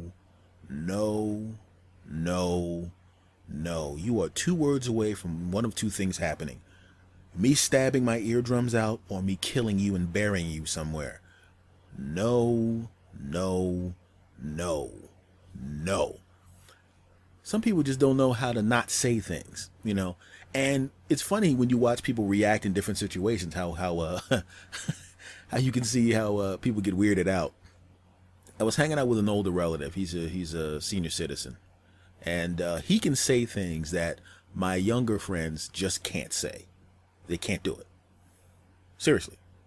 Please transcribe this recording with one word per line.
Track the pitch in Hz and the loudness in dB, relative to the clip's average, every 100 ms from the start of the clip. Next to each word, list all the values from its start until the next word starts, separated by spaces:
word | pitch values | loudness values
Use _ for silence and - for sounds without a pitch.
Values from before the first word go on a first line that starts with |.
| 87 - _ _ _ - - | -10 -16 _ _ _ -20 -14
No. | |
No. | 71 85 101 107 107 107 107 110 110 - - - - - 78 82 90 90 90 85 85 87 - - _ _ _ - | -8 -4 -2 0 0 -2 -4 -8 -12 -18 -20 -20 -20 -10 -4 -2 0 0 0 -2 -4 -8 -12 -20 _ _ _ -12
No. | 73 85 82 73 73 | -6 -4 -4 -4 -4
You | 104 113 | -2 0
are | 80 | 0
two | - 170 175 | -2 -2 2
words | 143 139 123 | 2 2 0
away | 113 107 | 0 0
from | 101 87 82 87 | -2 -6 -6 -2
one | 98 | 0
of | 117 - | -2 -2
two | 107 | -4
things | 98 95 87 | -2 -2 0
happening. | 85 73 76 62 - - - - - - - 87 | -2 -4 -8 -10 -20 -20 -20 -20 -20 -20 -14 0
Me | 120 | 4
stabbing | 143 - 135 131 131 | 4 4 4 4 2
my | 120 117 | 2 0
eardrums | 110 120 120 123 123 | 2 0 2 0 2
out | 113 110 113 - | 2 0 -2 -6
or | 95 | -2
me | 95 95 | -2 -2
killing | - 135 113 98 | -2 0 2 2
you | 101 92 | 2 2
and | 87 | 0
burying | 101 104 95 82 | 0 2 0 -2
you | 78 78 | -6 -6
somewhere. | 82 78 78 69 - - - - _ _ - - - | -4 -4 -4 -6 -10 -20 -20 -20 _ _ -20 -18 -12
No. | 69 85 113 120 120 117 113 113 117 _ - | -6 -2 2 2 4 2 2 -2 -6 _ -20
No. | - 69 82 95 92 92 90 90 90 _ _ _ - | -14 -6 -2 0 2 0 0 -4 -8 _ _ _ -12
No. | 71 78 - 78 67 52 - - _ _ - | -8 -4 -2 -2 -4 -12 -20 -20 _ _ -20
No. | 62 67 73 85 95 73 - _ _ - - - - _ _ _ _ _ - | -12 -10 -6 -2 0 0 -4 _ _ -20 -20 -20 -20 _ _ _ _ _ -18
Some | - 214 | -4 0
people | 226 180 | 2 2
just | 139 131 | 2 4
don't | 139 135 | 6 6
know | 131 | 4
how | 117 127 | 2 0
to | 117 | 2
not | 107 120 - | 4 4 2
say | - 123 117 | 0 2 0
things, | - 78 - - - - | 0 -8 -8 -16 -16 -8
you | 110 | -2
know? | 98 92 90 - - - 135 | -2 -2 -6 -18 -20 -8 -2
And | 135 139 135 - - | 2 2 -2 -6 -2
it's | 143 | -2
funny | - 208 185 | 0 2 4
when | 127 123 | 4 4
you | 120 | 4
watch | 120 120 | 4 2
people | - 117 101 | 0 0 2
react | 101 104 107 104 | 4 4 4 2
in | |
different | 92 110 95 | 0 0 -4
situations, | 104 90 104 107 87 | -4 -2 0 0 -2
how, | 85 87 | -4 -4
how, | 82 92 85 | -2 -2 0
uh, | 80 90 - | -2 -4 0
<laughs> | 117 - - - - - - - - - - - | -2 -2 -18 -16 -10 -8 -8 -10 -20 -20 -18 -4
how | 120 | 0
you | 131 | 2
can | 123 | 0
see | 113 123 117 | 0 2 4
how, | 110 107 104 | 4 2 0
uh, | 98 92 | 0 0
people | 127 104 | 0 0
get | 98 92 | 0 4
weirded | 104 92 90 | 4 4 4
out. | 92 76 - - - - - _ _ - _ - - | 2 0 -6 -20 -20 -20 -20 _ _ -20 _ -18 -2
I | |
was | 110 - | 0 2
hanging | 151 147 | 2 2
out | 123 | 2
with | 113 | 2
an | 104 | 2
older | 104 95 | 2 2
relative. | 87 85 80 71 90 | 0 0 -2 -6 -6
He's | 90 87 | -4 -4
a, | 82 | -4
he's | 90 80 | -6 -6
a | 82 78 76 | -6 -6 -6
senior | - 98 80 | -4 -4 -2
citizen. | - 78 69 65 - _ _ _ _ - - | -4 -6 -6 -10 -14 _ _ _ _ -20 -10
And, | 85 85 87 85 | -4 -2 -2 -2
uh, | 85 82 | -2 -2
he | - 113 | 2 2
can | 180 131 | 2 0
say | - 123 117 | 2 2 2
things | 104 90 80 76 | -4 -4 -4 -4
that | 87 85 - - - _ 90 | -2 -2 -6 -14 -20 _ -4
my | 92 92 | -2 0
younger | 98 120 113 104 | 2 2 0 -2
friends | - 87 80 78 - | -2 -4 -4 -6 -10
just | - 95 - | -4 -4 -2
can't | - 85 - | -4 -6 -6
say. | - - - - _ - _ _ _ - | -6 -6 -8 -18 _ -20 _ _ _ -8
They | 87 | -6
can't | - 95 | -4 -2
do | 90 - | -4 -6
it. | - _ _ _ _ _ _ - _ _ _ - | -14 _ _ _ _ _ _ -20 _ _ _ -2
Seriously. | 160 113 - - - - | 4 4 2 -16 -20 -20